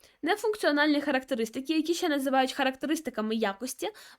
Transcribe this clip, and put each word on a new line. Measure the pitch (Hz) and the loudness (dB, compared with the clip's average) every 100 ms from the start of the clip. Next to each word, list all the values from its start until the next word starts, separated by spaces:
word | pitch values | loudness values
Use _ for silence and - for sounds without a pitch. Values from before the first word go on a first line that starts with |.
| - _ | -20 _
Нефункціональні | 302 415 453 427 339 294 302 294 | -2 0 0 0 2 4 4 4
характеристики, | 285 262 262 240 226 262 269 | 2 -2 -2 -2 -2 -4 -2
які | 311 311 | -2 0
ще | 339 359 | 0 0
називають | 285 269 262 262 | 0 2 2 2
характеристиками | - 262 262 285 320 262 - 214 220 | 0 -2 -2 -4 -2 -4 -4 -2 0
якості, | 214 196 254 - 392 - - | -2 -2 -8 -6 -8 -8 -18